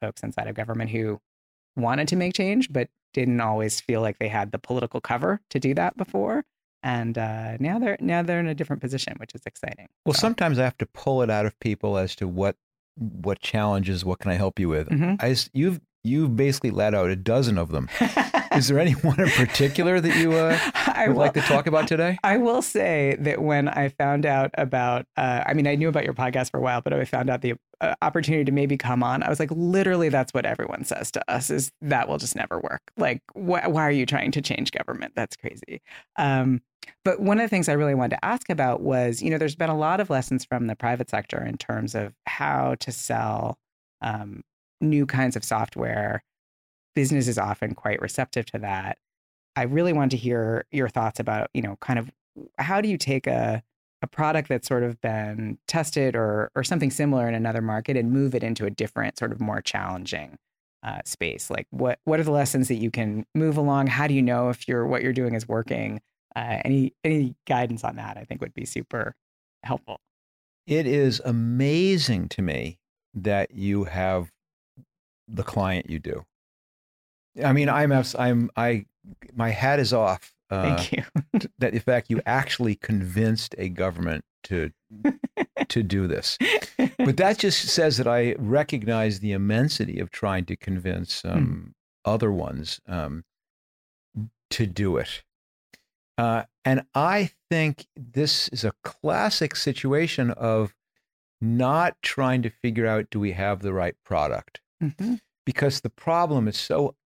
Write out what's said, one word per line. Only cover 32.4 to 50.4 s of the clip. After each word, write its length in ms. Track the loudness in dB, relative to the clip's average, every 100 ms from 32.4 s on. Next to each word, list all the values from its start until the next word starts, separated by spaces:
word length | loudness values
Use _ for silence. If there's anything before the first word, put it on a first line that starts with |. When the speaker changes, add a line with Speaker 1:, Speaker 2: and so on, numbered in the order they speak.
| -4 -4
Speaker 1:
work. 220 | -6 -8 -8 -2
Like, 240 | -2 -2 _
wh-, 40 | -6 -2 0 2
why 120 | 2 4
are 40 |
you 120 | 2
trying 280 | 2 0 0
to 100 | -2
change 300 | -2 -4 -4
government? 400 | -4 -6 -8 -8
That's 220 | -6 -6 -6
crazy." 440 | -10 -10 -14 -14 -16 -20 -10 -2
Um, 440 | 2 4 4 2 _ -20 -20 -4
but 160 | 0 2
one 180 | 4 4
of 60 |
the 40 | 4
things 200 | 2 2
I 40 |
really 200 | 4 4
wanted 220 | 2 2 0
to 80 |
ask 260 | -2 -2 -2
about 320 | 0 2 2
was, 400 | 0 2 2 0
you 80 | 0
know, 80 | 0
there's 160 | 0 -2
been 140 | -2
a 80 | 0
lot 220 | 2 0
of 100 | 0
lessons 340 | 0 0 -2
from 220 | -2 -2 -2
the 80 | -2
private 320 | -2 0 -2
sector 340 | -4 -4 -6
in 140 | -6 -8
terms 380 | -6 -4 -4
of 180 | -4 -6 -8 -10
how 480 | -4 -2 0 0 -2
to 100 | -6
sell, 640 | -8 -4 -2 -2 -2 -4 -8 _ _ _ -10
um, 400 | -6 -6 -8 -14 -18 _ _ -2
new 260 | 2 2 2
kinds 300 | 2 0 -2
of 80 |
software. 800 | -2 -2 -2 -4 -4 -2 -2 -4 _ _ _ _ _ _ _
Business 340 | 0 2 2 2
is 100 | 0
often 360 | -2 -2 -4
quite 280 | -4 -4 -4
receptive 420 | -4 -4 -4 -4 -6
to 120 | -6
that. 400 | -6 -6 -6 -10 _ _ _ _ _ -4
I 60 |
really 300 | 0 2 2
wanted 180 | 2 2
to 60 | 0
hear 500 | 0 0